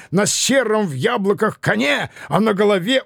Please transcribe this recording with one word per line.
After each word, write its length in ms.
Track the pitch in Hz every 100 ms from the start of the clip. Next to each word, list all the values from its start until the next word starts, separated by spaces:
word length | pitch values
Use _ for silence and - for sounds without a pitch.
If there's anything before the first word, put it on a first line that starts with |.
| -
на 140 | 180
сером 600 | 208 - - 269 220 214 196
в 60 |
яблоках 680 | 131 208 240 196 175 214 -
коне, 500 | - 208 277 269 165 - -
а 120 | 160
на 140 | 220
голове 480 | 196 208 196 185 262